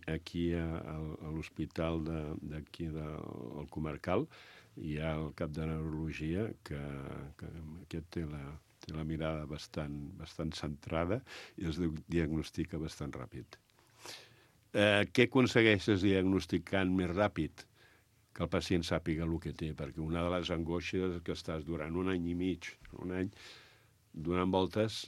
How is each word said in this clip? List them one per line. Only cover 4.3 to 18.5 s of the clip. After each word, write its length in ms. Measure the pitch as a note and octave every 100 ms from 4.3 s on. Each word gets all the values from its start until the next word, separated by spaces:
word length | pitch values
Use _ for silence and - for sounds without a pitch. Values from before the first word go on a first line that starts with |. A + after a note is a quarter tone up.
| - - - - -
hi 220 | D2+ D2
ha 140 | D#2+ D#2
el 140 | D#2
cap 160 | - E2
de 160 | D2+ D#2+
neurologia 760 | D#2 D#2+ D#2 D#2+ C2+ D#2 F2 A2+ - -
que, 100 | D2 C#2+ C#2 C#2 C#2 C#2+ -
que 100 | D#2 D#2+ D#2 E2 -
aquest 240 | E2+ D#2+
té 120 | F2 D#2
la, 140 | D2 C#2 D2+ - _ -
té 80 |
la 140 | D#2 D#2
mirada 400 | D#2 D#2+ D#2 D2
bastant, 460 | D2 - E2+ D2 D2 C#2+ -
bastant 340 | D#2+ - D#2+
centrada 680 | - D2+ C#2+ - D#2+ F2 A#2 - - - -
i 80 | E2
es 100 | D#2
diu-, 160 | E2+ D#2 -
diagnostica 720 | E2 D2+ D#2 D2+ - D#2 D#2+
bastant 400 | D2+ - C#2+ C2+
ràpid. 400 | B1 B1+ - - _ _ _ - - - - - _ _ _ -
Eh, 320 | G#2 G#2 F#2+
què 160 | - A#2+
aconsegueixes 800 | C3 A#2+ B2 A2 G#2 - G2 G2
diagnosticant 880 | F#2+ F#2+ F#2+ - F2 - G2 F#2
més 160 | F#2 F2 F2
ràpid? 500 | G#2 - D2+ - - _ - _ _ _ _ -
Que 100 |
el 60 | E2+